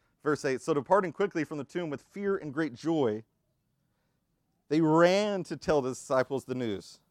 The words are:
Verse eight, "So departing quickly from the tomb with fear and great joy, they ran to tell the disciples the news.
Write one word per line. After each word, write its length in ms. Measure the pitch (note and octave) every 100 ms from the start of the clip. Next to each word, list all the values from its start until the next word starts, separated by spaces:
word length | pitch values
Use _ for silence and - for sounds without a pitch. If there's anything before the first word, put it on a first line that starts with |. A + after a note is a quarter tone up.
| _ _
Verse 200 | D3 C#3+
eight, 160 | C#3+ B2+
"So 140 | -
departing 380 | D3 B2+ G3 F3+
quickly 320 | - G3+ F3
from 140 | D3 D3+
the 60 |
tomb 240 | C3 F3+ E3
with 140 | C3+
fear 340 | - G3+ G3+ G3
and 160 | D3+
great 220 | C3 D#3
joy, 480 | A#2 D3+ D#3+ B2 G#2+ - _ _ _ _ _ _ _ _ _ _ _ _ _ -
they 120 | D3+
ran 640 | D#3+ D#3 F3 G3 G#3 G3
to 120 | E3 E3
tell 240 | - D3+
the 100 | C3
disciples 560 | B2 - C3 B2+ C3+ -
the 80 | B2+
news. 420 | A#2 F#2+ - - _